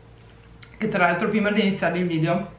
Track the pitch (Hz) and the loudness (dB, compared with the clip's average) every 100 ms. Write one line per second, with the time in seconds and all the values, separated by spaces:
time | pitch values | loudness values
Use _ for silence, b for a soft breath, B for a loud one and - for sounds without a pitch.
0 | - - - - - - - - 214 190 | -20 -20 -20 -20 -20 -20 -20 -6 -2 2
1 | 175 180 208 214 202 208 196 190 170 175 | 2 2 0 0 0 2 0 0 -2 -2
2 | 180 160 165 190 202 | -2 0 0 0 -4